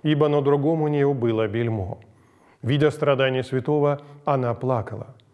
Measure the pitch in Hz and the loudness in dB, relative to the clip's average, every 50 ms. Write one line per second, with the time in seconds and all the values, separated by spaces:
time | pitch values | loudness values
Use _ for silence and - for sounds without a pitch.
0 | - 151 151 143 151 147 147 147 131 143 147 143 139 160 165 160 151 147 147 143 | -2 0 2 2 2 2 2 2 2 2 2 2 2 0 0 0 0 0 0 2
1 | 139 143 139 123 120 117 110 110 110 101 104 117 117 117 110 104 92 95 - - | 2 0 0 0 0 0 0 0 0 -2 -2 -2 -2 -2 -2 -4 -6 -8 -10 -14
2 | - - _ _ _ _ _ _ _ _ _ - - 113 147 139 151 147 147 - | -16 -20 _ _ _ _ _ _ _ _ _ -8 -4 -2 0 2 2 2 2 2
3 | 147 143 139 127 135 131 127 131 123 - 131 131 - 151 151 147 143 143 143 143 | 0 0 2 2 2 0 0 -2 -4 -2 -4 -4 -2 0 0 2 2 0 0 -2
4 | - - - - - 151 139 135 123 120 113 - 127 127 127 113 101 - 104 - | -8 -20 -20 -8 -2 -2 0 0 0 -2 -4 -4 -2 -2 -2 -2 -4 -6 -10 -12
5 | - - - - _ _ | -12 -16 -18 -20 _ _